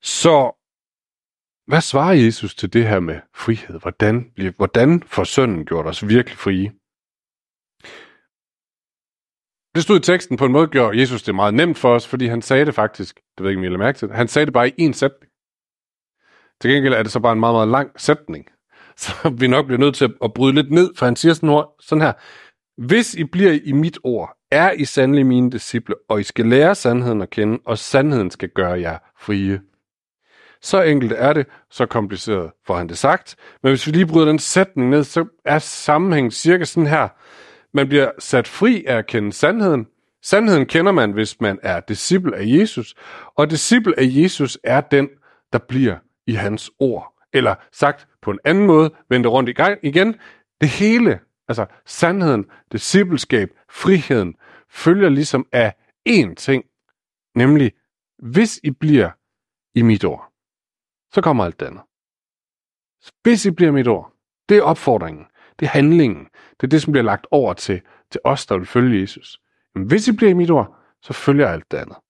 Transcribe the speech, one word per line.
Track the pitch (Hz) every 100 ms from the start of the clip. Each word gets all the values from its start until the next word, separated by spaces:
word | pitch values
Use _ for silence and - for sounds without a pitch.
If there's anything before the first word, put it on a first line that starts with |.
Så | - - - 156 131 - _ _ _ _ _ _ _ _ _ _ -
hvad | 151
svarer | - 143 160
Jesus | 185 117 113 104
til | - 101
det | 117 113
her | 101
med | 85 73 -
frihed? | - - 113 - 82
Hvordan | - - 104 113 123
bliver, | - 95
hvordan | - 95 117 131 170
får | - -
sønnen | 92 - 127 90
gjort | 78 85 78
os | 78 104
virkelig | 113 120 -
frie? | - 92 98 - _ _ _ _ _ _ _ _ _ _ - - - _ _ _ _ _ _ _ _ _ _ _ _ _ _ _ _
Det | 165
stod | 160 202
i |
teksten, | 156 180 - 123
på |
en | 135
måde | 135 160
gjorde | 147 117 110
Jesus | 123 120
det | -
meget | 98 104
nemt | 110 170 -
for | 131
os, | 120 -
fordi | 127 123
han | 117
sagde | - 131
det | 147
faktisk, | 127 107 - 95 -
det | _ -
ved | 95
jeg |
ikke, | 95
om |
I | 92
lagde | 90
mærke | 107 139
til | 107
det, | 104
han | 120
sagde | - 151
det |
bare | 127 123
i | - 165
én |
sætning. | 123 139 _ _ _ _ _ _ _ _ _ _ _ _ _ _ _
Til | -
gengæld | 139 135
er | 120
det | 110
så | 123
bare | 120
en | 113
meget, | 113
meget | 117 110
lang | 127 139 -
sætning, | - 147 - 151 - _ _
<laughs> | _ - _
så | - - 160 120
vi | 127
nok | 131 139
bliver | 123
nødt | 139
til | 139
at, | 131 -
at | 117
bryde | 117 135
lidt | 135 143
ned, | 160 180 -
for | 123
han | 120
siger | 160
sådan | 160 160
ord, | 147 156 _
sådan | - 156
her, | 156 110 - - - _ _ -
"Hvis | 117 208 233
I | 165
bliver | 151 180 196 151
i | 156
mit | 139 160 -
ord, | 131 117 87 - _
er | 139 180
I | -
sandelig | 139 - 131 143 131
mine | 127 127
disciple, | 123 - 123 - 104 _
og | 107
I |
skal | 101 - 113
lære | 127 156
sandheden | 202 127 123 123 110
at | 92
kende, | - 104 117
og | - 110
sandheden | - 139 147 135 92
skal | - 92
gøre | - 90 90
jer | 85 80 _ _
frie." | - 101 98 98 101 _ _ _ _ _ _ _ _ _
Så | - 190
enkelt | 165 147 120 113
er | 127
det, | 151 135 - _
så | - 120
kompliceret | 117 101 98 - 101 82 _ -
får | 90
han | 85
det | 87
sagt. | 135 185 - - - _
Men | 135
hvis | 135 -
vi |
lige | 160 175
bryder | 160 156
den | 156
sætning | - - 190 151 127
ned, | 147
så | 143 - 165 _
er | - 147
sammenhængen | - - - 151 185 160 127
cirka | - 160 180
sådan | 160 - 151
her. | 156 117 _ _ - - - _
Man | 143 135
bliver | 143 131 -
sat | - 131 113
fri | - 214 226
af | 160 120
at | 104
kende | 117 104
sandheden. | 98 147 220 202 143 110 _ _ _
Sandheden | - 196 226 175 131
kender | 160 185
man, | 185 110
hvis | 101 110 -
man | 107 95
er | 98 87
disciple | - 104 - 185 180 95
af | 101
Jesus. | 139 214 - 113 - - - -
Og | - 151
disciple | 156 - 247 214 151
af | 131
Jesus | 131 180 - 135 -
er | - 131
den, | 143 139 139 _ _ _ _
der | 123
bliver | _ 127 127 85 _ _ -
i |
hans | 110 98 107 - _
ord. | 135 107 - _ _
Eller | 135 117 95 _
sagt | - 143 143 _ _
på | -
en | 101
anden | - 180 202
måde, | 156 156 - _
vend | 127
det | 120
rundt | 127 123
i |
gang | 117 170 202
igen. | 147 147 202 220 - _ _ _
Det | 147
hele, | - 208 233 226 101 _ _ _
altså | 117 101 _ _
sandheden, | - 170 190 170 120 98 _ _
discipleskab, | 110 - 190 202 160 - 120 98 _ _
friheden, | - - 190 - 127 90 82 _ - _
følger | - - 190 196
ligesom | 139 147 131 127
af | 127 110 - _ _ -
én | 226 110
ting, | 78 - 131 - _ _ _ _ _ _
nemlig, | - 127 151 123 - _ _ _ _
"Hvis | 117 135 220 -
I | 147
bliver | 135 156 147 90 - _ _ _ _ _
i | -
mit | 117 104
ord, | 95 71 - _ _ _ _ _ _ _ _
så | -
kommer | 170 135
alt | 90 -
det | -
andet." | - _ _ _ _ _ _ _ _ _ _ _ _ - _
Hvis | - 233 202
I |
bliver | 170 170
i |
mit | 143 120
ord, | 101 - _ _ _ -
det | 208
er |
opfordringen, | 151 165 - 113 82 78 - _ _ _
det | 143
er |
handlingen, | 151 143 170 143 85 - _ _ _
det | 131
er |
det, | 156
som | 147
bliver | 143
lagt | 110 101 -
over | 151 117
til, | 90 - 92 _ _ _
til | -
os, | - 139 -
der | 98
vil | 92
følge | 123 127 110
Jesus. | 95 - - - _ _ _
Men | - 98
hvis | 175 214
I | 208
bliver | 220
i |
mit | 180 170
ord, | 156 101 _ _ _
så | -
følger | - - 143 135
alt | 82 -
det | 76
andet. | - - _